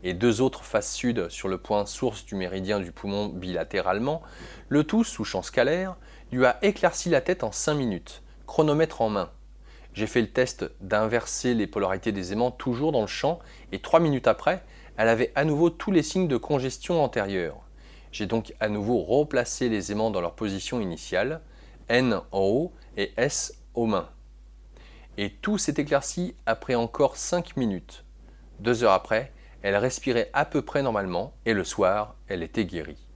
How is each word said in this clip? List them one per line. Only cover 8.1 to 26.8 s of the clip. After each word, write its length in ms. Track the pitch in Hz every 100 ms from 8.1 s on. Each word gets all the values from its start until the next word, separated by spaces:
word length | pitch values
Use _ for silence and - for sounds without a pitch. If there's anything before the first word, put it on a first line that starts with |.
| - - - -
chronomètre 540 | - 156 147 160 -
en 80 | 113
main. 220 | 104 87 - - - - - -
J'ai 140 | - 110
fait 120 | 123
le 100 | 110
test 400 | - 127 - - -
d'inverser 760 | 95 104 110 117 - - 123
les 140 | 117 98
polarités 440 | 110 95 95 117
des 200 | 101 90
aimants 180 | 104 123
toujours 420 | 120 - 120 156
dans 80 | 143
le 60 | 104
champ 320 | - 143 175 - - -
et 60 | 95
trois 220 | - 165
minutes 260 | 165 135 120
après, 380 | 107 - 185 - - - -
elle 100 | 113
avait 220 | 113 123 -
à 80 |
nouveau 260 | 156 147 170
tous 220 | 170 -
les 100 | 180
signes 240 | 147 185 180
de 100 | 123
congestion 680 | - 143 131 - - 170
antérieure. 580 | 135 120 101 98 82 - - - - - -
J'ai 140 | - 101
donc 280 | 113 110 -
à 80 | 107
nouveau 360 | 104 104 120
replacé 640 | 80 127 147 131 120 - 123
les 240 | 110 90
aimants 180 | 104 110
dans 100 | 98
leur 140 | 85
position 460 | - 107 98 - 127
initiale, 640 | 98 82 - 90 117 160 - - - - -
N 320 | 120 127 101 -
en 80 | 98
haut 320 | 95 117 175 - - -
et 160 | 101 -
S 380 | 131 - - - -
aux 120 | - 117
mains. 220 | 98 80 - - - - - - - - - - -
Et 120 | 101
tout 280 | - - 208
s'est 160 | - 151
éclairci 560 | 147 143 - - 180 -
après 300 | - 113 -
encore 420 | 120